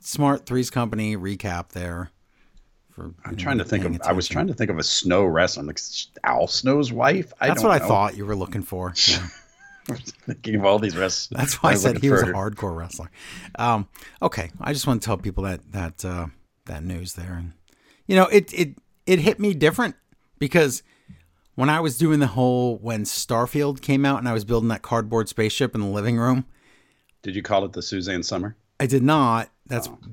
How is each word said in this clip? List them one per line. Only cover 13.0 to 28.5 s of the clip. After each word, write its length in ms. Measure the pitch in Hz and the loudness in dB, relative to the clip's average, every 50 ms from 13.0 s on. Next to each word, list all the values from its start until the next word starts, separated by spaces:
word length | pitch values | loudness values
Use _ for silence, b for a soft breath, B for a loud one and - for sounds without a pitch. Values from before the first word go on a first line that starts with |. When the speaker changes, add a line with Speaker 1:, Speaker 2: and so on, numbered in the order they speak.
| 82 80 B B B B B B B B B - | -14 -14 B B B B B B B B B -2
Speaker 1:
Um, 300 | 113 120 117 107 95 - B B B B B B | 0 0 2 0 -2 -6 B B B B B B
okay, 280 | - 165 - - 85 - - - | -2 -2 -2 -2 -8 -8 -10 -10
I 100 | - - | -6 -6
just 160 | 147 135 - 139 | -4 -2 0 0
want 140 | - 107 | 0 0
to 40 | - | 0
tell 120 | 117 107 92 | -2 -4 -2
people 260 | 95 104 92 101 95 | -4 -4 -4 -4 -4
that, 160 | 95 90 - - - 95 | -4 -6 -8 -10 -10 -8
that, 320 | 98 87 82 - - - | -6 -6 -6 -8 -8 -8
uh, 220 | 92 87 87 85 80 - _ _ _ _ _ _ - | -6 -6 -6 -8 -8 -10 _ _ _ _ _ _ -12
that 180 | - 76 80 | -12 -10 -8
news 300 | 90 87 85 90 92 - | -8 -8 -8 -8 -10 -12
there, 180 | 90 87 92 90 | -12 -12 -10 -10
and 180 | 87 87 85 - _ _ b b b b b b b b b | -10 -10 -12 -14 _ _ b b b b b b b b b
you 80 | 190 | 6
know, 120 | 190 185 - | 6 6 8
it, 260 | 208 202 - - - | 6 6 4 4 -2
it, 240 | - 175 143 135 - _ _ _ _ - | -2 -2 -2 -4 -16 _ _ _ _ 2
it 140 | - 190 175 | 2 2 4
hit 220 | 151 214 214 - | 4 2 2 2
me 120 | 202 208 185 | 0 -2 0
different 420 | 143 151 156 165 - 240 185 - _ _ _ _ _ _ _ _ - | 4 2 2 4 2 -2 -4 -4 _ _ _ _ _ _ _ _ -6
because 440 | 147 139 - 170 156 139 123 - b b b b b b b b b b b b b b - | -4 2 4 4 4 4 2 -4 b b b b b b b b b b b b b b -4
when 140 | - 131 147 | 0 2 2
I 120 | 156 160 | 2 2
was 160 | 165 151 127 - | 0 0 0 2
doing 220 | 165 156 156 147 | 2 4 4 4
the 60 | 143 117 | 4 2
whole, 500 | 98 131 127 127 127 123 123 123 117 92 | 2 2 2 4 4 4 2 0 -2 -2
when 260 | 101 117 113 107 104 | -6 -4 -4 -4 -4
Starfield 800 | - - - - - 127 113 123 120 - 147 143 143 139 131 | -4 -4 -6 -4 0 0 0 0 0 0 0 0 0 -2 -4
came 240 | - - 139 135 139 | 0 2 2 4 4
out 140 | 139 139 104 | 2 2 0
and 100 | 120 123 | 0 -2
I 20 | 117 | -2
was 120 | 110 98 | -2 -2
building 240 | 107 120 113 113 117 | 0 0 2 2 2
that 140 | 110 101 - | -2 -2 -4
cardboard 440 | - 120 113 107 107 117 113 107 - | -2 0 0 0 0 0 0 0 0
spaceship 480 | - - 107 107 - - 139 113 - | -2 -2 0 0 0 0 -2 -2 0
in 60 | 113 | -2
the 60 | 104 98 | -2 -2
living 300 | 98 104 101 117 117 117 | -2 -2 0 0 0 2
room. 280 | 117 127 127 131 131 - b b b b b b b b b b b b b _ | 2 2 2 2 0 -4 b b b b b b b b b b b b b _
Speaker 2:
Did 140 | - 101 92 | -12 -8 -8
you 60 | 101 - | -6 -2
call 220 | - 104 98 101 | 0 2 2 2
it 80 | 90 - | 0 -6
the 80 | - | -8
Suzanne 420 | - - 101 95 87 98 92 87 85 | -8 -6 -6 -4 -4 -2 -4 -4 -4
Summer? 320 | - 101 90 92 104 | -4 -4 -4 -6 -6